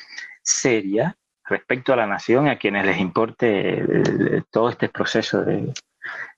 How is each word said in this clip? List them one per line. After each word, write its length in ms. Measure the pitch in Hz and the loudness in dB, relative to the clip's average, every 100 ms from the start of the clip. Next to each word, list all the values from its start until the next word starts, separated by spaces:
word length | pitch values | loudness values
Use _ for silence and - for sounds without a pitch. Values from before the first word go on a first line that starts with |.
| - - - - | -18 -16 -16 -12
seria 720 | - - 143 113 98 101 151 - _ _ - | -4 -2 2 0 0 -2 -2 -4 _ _ -6
respecto 480 | 98 - 127 123 | -6 -2 -4 2
a 40 | 127 | 2
la 100 | 107 | 2
nación, 400 | 98 - 120 147 | -2 2 4 4
a 100 | 117 | 2
quienes 280 | 107 101 95 | 0 0 0
les 120 | 87 | 0
importe 800 | 95 - 113 - 120 101 95 92 | 0 0 -2 0 2 2 0 0
el, 560 | - - - - - | 2 2 2 2 0
el, 120 | - - | 0 -2
todo 200 | - 117 | 0 0
este 200 | 113 - | 0 -6
proceso 540 | - - 113 - 101 | -2 -2 -2 0 -2
de, 300 | 95 101 - 135 _ _ - - - | 0 -2 -4 -10 _ _ -16 -14 -14